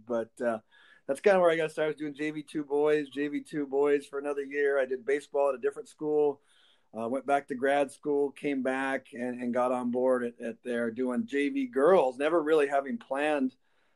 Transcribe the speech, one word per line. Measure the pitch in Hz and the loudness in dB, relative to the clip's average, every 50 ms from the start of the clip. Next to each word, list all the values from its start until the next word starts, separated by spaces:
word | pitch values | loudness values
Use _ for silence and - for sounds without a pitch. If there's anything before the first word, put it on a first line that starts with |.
| 107 | -8
but, | - 123 117 110 113 _ - 127 | -4 -4 -4 -4 -4 _ -4 -2
uh, | 120 117 107 - _ _ _ - - - _ _ - | -2 -2 -4 -6 _ _ _ -20 -20 -20 _ _ -6
that's | 139 - | -4 2
kinda | - 208 196 185 | 4 4 6 6
where | 180 170 | 6 4
I | 160 | 4
got | 165 160 156 | 2 0 -2
started. | 156 - 156 | -2 -2 -2
I | 156 151 | -2 -2
was | - | -4
doing | 151 151 143 | -6 -8 -6
J | 135 151 156 | -6 -6 -6
V | 151 156 | -6 -6
two | 147 - - 156 147 | -10 -8 -8 -8 -4
boys, | 139 139 147 147 151 151 151 147 135 | -2 0 2 2 4 2 2 0 -2
J | 123 135 147 147 | -6 -6 -4 -4
V | 147 143 | -4 -6
two | 135 - - 156 143 135 | -8 -8 -6 -6 -4 -2
boys | 131 139 143 143 143 147 139 - | 0 2 2 4 2 2 0 -4
for | - 139 | -10 -8
another | 143 147 143 143 139 | -6 -4 -4 -4 -6
year. | 135 139 147 143 143 139 139 | -6 -2 0 0 2 2 2
I | 131 | 0
did | 127 131 127 117 | 0 -2 -4 -2
baseball | 120 139 147 143 - - 139 143 143 | -2 -2 -2 -2 -4 -2 0 2 0
at | 135 | 0
a | 120 | 0
different | 117 139 139 - 143 - | -2 -4 -4 -6 -10 -16
school, | - - 156 151 151 151 147 147 139 - _ _ _ _ _ _ _ _ _ _ - 110 | -14 -8 -4 0 2 2 2 2 0 -2 _ _ _ _ _ _ _ _ _ _ -10 -8
uh, | 113 113 | -6 -4
went | 127 135 131 127 | -4 -4 -2 0
back | 139 143 143 - | 0 0 0 -4
to | 139 | -4
grad | 123 123 135 139 143 143 135 | -2 0 2 2 2 0 0
school, | - - - 151 147 143 143 139 | -4 -6 -4 -2 0 0 0 -2
came | 135 - - 147 143 135 127 | -4 -4 -4 -4 -2 -2 -2
back | 131 131 131 135 135 135 131 - - - | -2 -2 -2 -2 -2 -4 -4 -6 -10 -10
and, | 117 120 123 123 123 | -8 -6 -6 -6 -6
and | 127 120 117 | -4 -2 0
got | 123 123 127 | 0 0 0
on | 127 123 123 123 | 0 -2 -2 -2
board | 120 127 123 131 127 123 120 | 0 0 2 2 2 2 0
at, | 120 120 - 120 | -4 -6 -8 -10
at | 117 113 - - | -10 -10 -8 -8
there | 123 120 117 117 117 | -6 -4 -2 -2 -2
doing | 110 113 127 127 123 120 117 117 | -2 -2 -2 -2 -2 -2 -4 -2
J | 131 139 143 143 | -2 -2 0 0
V | 135 139 135 123 | 0 -2 -4 -2
girls, | 120 131 135 165 190 185 143 131 127 123 | 0 4 6 6 6 6 6 4 0 0
never | 143 156 170 170 | 0 2 2 2
really | 151 151 160 156 143 | 2 4 4 4 4
having | 139 143 139 139 139 120 117 | 4 2 0 0 -2 -4 -8
planned | - - 135 139 147 151 151 143 135 131 - _ _ _ _ _ _ _ _ | -6 -4 -2 0 0 2 2 2 0 -2 -4 _ _ _ _ _ _ _ _